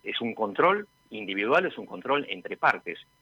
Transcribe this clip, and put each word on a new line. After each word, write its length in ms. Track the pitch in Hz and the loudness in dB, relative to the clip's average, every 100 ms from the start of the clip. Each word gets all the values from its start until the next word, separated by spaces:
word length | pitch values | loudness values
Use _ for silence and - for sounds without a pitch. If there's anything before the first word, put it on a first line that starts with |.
es 180 | - - | -8 -4
un 140 | 120 | -4
control 540 | 107 107 95 165 202 202 _ _ | -2 -2 4 4 4 -2 _ _
individual, 560 | 110 98 98 107 160 180 | -10 -4 -2 4 4 2
es 120 | - | -2
un 80 | 101 | -10
control 400 | 90 120 143 - | -8 0 0 0
entre 280 | - - - | -8 -8 0
partes. 420 | 151 - - - - _ | 2 2 -4 -12 -14 _